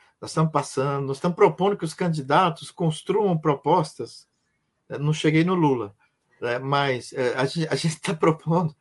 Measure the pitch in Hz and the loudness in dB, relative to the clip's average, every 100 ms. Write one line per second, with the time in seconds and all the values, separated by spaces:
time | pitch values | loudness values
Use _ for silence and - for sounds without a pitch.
0 | _ _ - 165 160 147 - - 139 139 | _ _ -6 0 2 0 -2 -2 -2 -2
1 | 135 139 175 175 196 156 190 202 160 - | -4 -4 -4 4 4 4 -2 -2 -6 -4
2 | 180 156 131 156 180 156 - - 165 156 | -2 -2 2 2 2 0 -10 -4 -4 -2
3 | - 196 202 160 156 135 143 175 156 - | -2 0 0 0 0 0 2 2 0 -8
4 | 113 - _ _ _ _ _ _ - 123 | -14 -16 _ _ _ _ _ _ -12 -4
5 | 147 156 156 156 175 180 151 123 101 - | -2 0 2 4 4 2 2 2 -4 -10
6 | _ _ _ _ 117 123 135 143 139 123 | _ _ _ _ -4 -4 -2 0 0 -2
7 | - 135 123 127 135 170 156 135 160 - | -6 -2 -2 0 -2 -2 -2 -2 -2 -4
8 | - 165 165 160 160 170 160 - | -6 0 0 0 0 0 0 -6